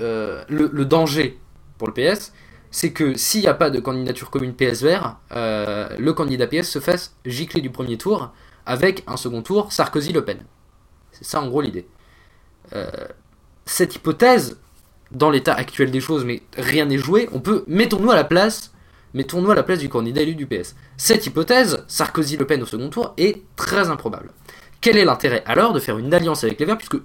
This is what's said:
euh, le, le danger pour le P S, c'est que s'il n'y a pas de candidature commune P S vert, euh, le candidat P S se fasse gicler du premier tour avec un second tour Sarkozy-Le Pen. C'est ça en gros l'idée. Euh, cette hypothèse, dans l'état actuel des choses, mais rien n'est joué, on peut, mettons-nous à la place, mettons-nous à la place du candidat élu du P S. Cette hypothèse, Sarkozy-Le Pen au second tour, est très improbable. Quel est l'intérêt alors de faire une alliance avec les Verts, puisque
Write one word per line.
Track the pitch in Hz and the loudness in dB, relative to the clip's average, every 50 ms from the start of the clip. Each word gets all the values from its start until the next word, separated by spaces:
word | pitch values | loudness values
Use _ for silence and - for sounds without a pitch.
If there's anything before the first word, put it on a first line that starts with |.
euh, | 113 117 113 110 107 104 - - - - | -6 -4 -4 -4 -4 -6 -8 -10 -8 -6
le, | 147 151 151 147 147 | 0 0 0 0 2
le | 147 139 | -2 0
danger | 135 147 165 165 151 139 156 151 127 - - - - - - - - - - | 2 4 4 4 2 2 0 -2 -2 -4 -10 -20 -20 -20 -20 -20 -20 -12 -8
pour | 113 | -8
le | 110 110 | -6 -4
P | - 123 | 0 0
S, | 160 202 214 - - - - - - - - - - - | 0 0 0 -4 -12 -18 -20 -20 -20 -20 -20 -20 -12 -8
c'est | - - 165 - | -4 -4 -4 -2
que | - 160 139 131 | 0 0 0 0
s'il | 117 - - - 220 196 | -2 -2 0 0 2 2
n'y | |
a | 180 139 | 2 2
pas | - 170 151 | 2 2 2
de | 135 127 | 2 -2
candidature | 120 135 127 131 127 127 123 - - - | -2 -2 -4 -4 -4 -4 -6 -8 -10 -6
commune | - 139 131 127 123 | -6 -4 -4 -4 -2
P | - 135 | 0 0
S | 123 117 113 127 | 0 0 2 2
vert, | 151 175 196 170 120 110 - - _ | 2 2 2 0 -6 -10 -12 -18 _
euh, | - 120 113 110 107 107 104 104 104 104 104 - - | -8 -4 -4 -2 -2 -2 -2 -4 -4 -6 -6 -8 -6
le | - 120 151 160 | -2 -2 0 0
candidat | 160 160 143 131 123 123 117 | 0 0 -2 0 0 -2 0
P | - | 0
S | 160 175 - | -2 -2 -2
se | - 143 | -4 -4
fasse | 135 - 175 175 - - - _ _ | 0 0 0 0 -2 -10 -16 _ _
gicler | 127 123 123 170 165 - 170 | -10 -8 -8 -8 -4 -4 -4
du | 143 131 | -4 -4
premier | 127 - 131 123 117 110 | -6 -6 -6 -6 -6 -4
tour | - 185 214 190 139 - - _ - - - _ _ | -2 -2 -2 -2 -2 -8 -14 _ -20 -20 -20 _ _
avec | - 123 127 151 196 190 - - | -6 -2 2 2 2 2 0 -6
un | - - | -8 -8
second | 127 - 127 120 117 113 | -6 -6 -6 -6 -6 -4
tour | - 185 208 202 208 | 0 0 0 0 0
Sarkozy-Le | - - 151 - - 151 143 156 165 156 135 | -2 -2 -2 0 0 -2 -2 0 0 0 0
Pen. | - 98 - - - _ _ _ _ _ _ _ _ _ _ _ _ _ | -2 -6 -8 -10 -20 _ _ _ _ _ _ _ _ _ _ _ _ _
C'est | - - | -20 -14
ça | - - 156 | -6 -4 -4
en | 143 | -4
gros | 127 120 147 | -2 -2 -2
l'idée. | 147 120 90 90 87 - _ _ _ _ _ _ _ _ _ _ _ _ _ _ _ - - | -2 -2 -4 -6 -12 -12 _ _ _ _ _ _ _ _ _ _ _ _ _ _ _ -12 -10
Euh, | 104 95 - - - - - - - _ _ _ _ _ _ _ _ _ | -10 -10 -8 -10 -12 -12 -14 -16 -20 _ _ _ _ _ _ _ _ _
cette | - - - 185 175 - | -8 0 0 0 0 0
hypothèse, | - - 165 156 - 233 247 254 226 143 123 - - - _ _ _ _ _ _ _ _ _ - | -4 -4 -4 0 4 6 6 6 6 4 0 -8 -14 -20 _ _ _ _ _ _ _ _ _ -2
dans | 131 143 156 | 2 4 4
l'état | 147 135 - 165 143 | 4 4 2 2 0
actuel | 123 127 - - - 139 127 127 | 0 -2 -6 0 0 0 2 2
des | 131 | -2
choses, | 127 - 160 147 127 | -2 -2 -2 -2 -2
mais | 120 120 - - _ - | -4 -6 -8 -10 _ -10
rien | - 127 120 120 156 151 | -6 -4 0 0 2 2
n'est | 143 135 135 | 2 0 -2
joué, | 139 139 180 214 240 - - | 0 2 2 2 2 2 -4
on | 131 | -6
peut, | - 185 214 190 - - | 0 0 0 0 0 0
mettons-nous | 151 190 233 240 214 190 190 240 | 2 2 2 2 2 2 4 6
à | 240 | 6
la | 170 143 | 6 4
place, | 147 165 175 196 220 214 - - - - - - - - - _ - - | 4 4 4 4 4 0 -2 -10 -16 -20 -20 -20 -20 -20 -20 _ -10 -6
mettons-nous | 127 135 131 - 180 180 202 214 | -6 -6 -4 -2 0 2 4 4
à | |
la | 175 127 | 4 4
place | - 185 175 | 2 0 0
du | 143 131 | -2 -2
candidat | - 123 113 113 123 147 151 | -2 -2 -2 0 0 0 0
élu | 151 165 | 0 -2
du | 156 143 | -4 -6
P | 135 120 | -6 -4
S. | 92 87 - - - - - - | -6 -6 -8 -12 -20 -20 -20 -12
Cette | - - - 226 214 - | -4 2 2 2 2 2
hypothèse, | 139 - 156 165 - 240 254 254 196 151 - - | -2 -2 -2 2 4 6 6 6 4 2 -2 -4
Sarkozy-Le | - - - 156 - - - 156 139 151 151 139 | -6 -2 -2 -2 0 0 -2 0 0 0 -2 0
Pen | 139 151 135 120 | 0 2 0 0
au | |
second | 104 - 107 123 147 | -4 -6 -6 -6 -6
tour, | 156 226 240 - - - | -4 -4 -4 -4 -2 0
est | 165 208 - - - - - | 2 2 2 0 -8 -18 -10
très | - - - 185 196 196 170 | -8 -4 -2 0 0 0 0
improbable. | 156 135 - 113 101 - - 98 - _ - - - - - - - - | -2 -4 -4 -6 -6 -6 -12 -14 -20 _ -20 -20 -20 -20 -20 -20 -14 0
Quel | - 233 214 | 2 4 6
est | 208 196 | 6 6
l'intérêt | 165 131 - - 139 120 117 - | 6 4 2 2 0 0 0 0
alors | - 117 147 208 233 208 | 0 2 4 4 4 2
de | 143 | 0
faire | - - 110 | -2 -2 -4
une | 110 117 135 160 | -4 -2 2 2
alliance | 175 170 165 151 147 - | 2 2 2 -2 0 0
avec | 110 110 - | -2 0 0
les | 151 | -2
Verts, | 165 214 | -2 -2
puisque | 220 - - - - - | -4 -4 -6 -6 -6 -6